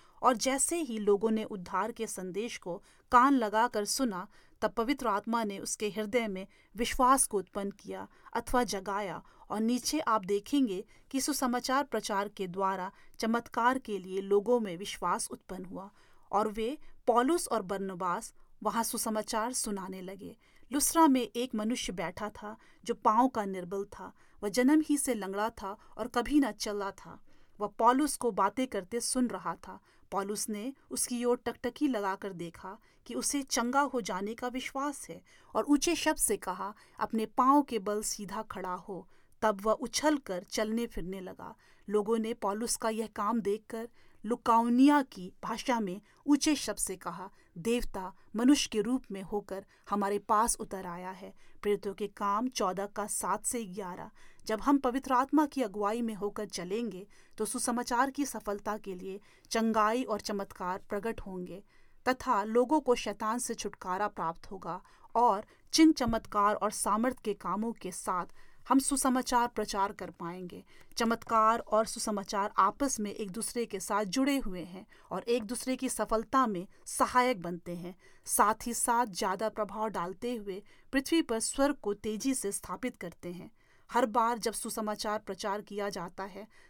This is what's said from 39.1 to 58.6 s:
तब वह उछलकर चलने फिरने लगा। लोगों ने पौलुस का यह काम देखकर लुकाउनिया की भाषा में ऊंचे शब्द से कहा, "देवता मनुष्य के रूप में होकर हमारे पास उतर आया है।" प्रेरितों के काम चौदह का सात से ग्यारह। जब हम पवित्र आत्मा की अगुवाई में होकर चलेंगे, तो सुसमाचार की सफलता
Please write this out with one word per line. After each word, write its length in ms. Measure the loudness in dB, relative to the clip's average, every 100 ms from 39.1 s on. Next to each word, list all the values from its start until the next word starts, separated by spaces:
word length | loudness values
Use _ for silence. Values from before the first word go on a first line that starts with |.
| -20 _ 0
तब 200 | 0 2
वह 120 | 2
उछलकर 720 | 0 -2 0 2 2 -2 -8 -6
चलने 380 | -4 -2 -2 -2
फिरने 320 | -6 -8 -8
लगा। 360 | -10 -12 -14 -16 _ _ -2
लोगों 280 | 0 2 0
ने 160 | -2
पौलुस 420 | -4 -4 -2 -4 -2
का 140 | -2
यह 180 | -2 -4
काम 340 | -4 -2 0
देखकर 480 | 0 -2 -4 -10 -10 -14 -20 -12 -4
लुकाउनिया 760 | 0 4 4 6 8 8 8
की 320 | 4 -6 -14 -10
भाषा 360 | -8 -4 -2 -2
में 220 | -2 -6 -14 _ 2
ऊंचे 280 | 4 4 0
शब्द 220 | -2 -4
से 180 | -6 -6
कहा, 340 | -10 -10 -12 -16 _ -6
"देवता 560 | 0 0 0 -4 -10 -12 -8 2
मनुष्य 340 | 6 6 4
के 100 | -2
रूप 220 | 0 -2 -4
में 100 | -10
होकर 440 | -6 -6 -6 -10 -14 _ -4
हमारे 300 | -2 0 0
पास 380 | 2 4 4 0
उतर 260 | -6 -8 -8
आया 260 | -10 -10
है।" 220 | -12 -16 -18 -20 -6
प्रेरितों 320 | 0 0 -2
के 140 | -6 -8
काम 400 | -4 0 0 0
चौदह 380 | 0 -2 -2 -4
का 220 | -6 -4
सात 380 | -2 -2 -2 -2
से 200 | -6 -6
ग्यारह। 460 | -8 -10 -10 -12 -16 -20 -14 -6
जब 160 | -2
हम 160 | 2 4
पवित्र 360 | 2 -2 2
आत्मा 320 | 2 4 4 2
की 160 | 0
अगुवाई 400 | -2 -2 -2 0
में 120 | -4
होकर 320 | -4 -4 -4 -8
चलेंगे, 640 | -8 -6 -4 -4 -8 -14 -20 -14 -6
तो 80 | -4
सुसमाचार 640 | -2 -2 -2 0 2 2
की 140 | 0 -4
सफलता 520 | -4 -6 -6